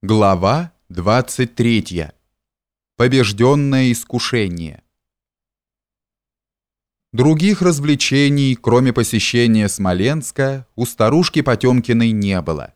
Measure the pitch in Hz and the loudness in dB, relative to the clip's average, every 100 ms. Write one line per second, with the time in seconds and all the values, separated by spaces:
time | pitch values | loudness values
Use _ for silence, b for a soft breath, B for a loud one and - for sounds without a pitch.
0 | 98 110 101 92 95 139 170 _ _ 90 | 0 2 2 2 0 -2 -4 _ _ -6
1 | 90 117 127 - 123 - 120 113 - 87 | 0 0 -2 -4 -6 -2 0 0 -2 -8
2 | 76 - _ _ _ _ _ _ _ _ | -10 -14 _ _ _ _ _ _ _ _
3 | 123 131 110 101 123 147 139 135 131 117 | 0 2 0 2 2 2 2 0 0 -2
4 | - 123 - 123 98 87 80 - _ _ | -4 -6 -4 -2 -2 -6 -10 -14 _ _
5 | _ _ _ _ _ _ _ _ _ _ | _ _ _ _ _ _ _ _ _ _
6 | _ _ _ _ _ _ _ _ _ _ | _ _ _ _ _ _ _ _ _ _
7 | _ 113 139 156 185 208 180 156 143 143 | _ 0 2 4 2 2 2 0 0 0
8 | - 139 143 143 139 127 - 120 131 120 | 0 2 2 2 0 0 2 2 2 0
9 | 113 113 - 120 120 110 104 - 95 90 | -2 -2 -2 0 2 2 0 -2 -2 0
10 | 107 156 - - 135 135 127 - 120 - | -2 -2 -8 -4 -4 -4 -12 -8 -8 0
11 | 110 151 170 160 143 117 127 127 117 117 | 2 2 2 0 0 0 2 2 2 0
12 | 117 110 101 95 82 76 55 | 0 0 -2 -2 -4 -8 -8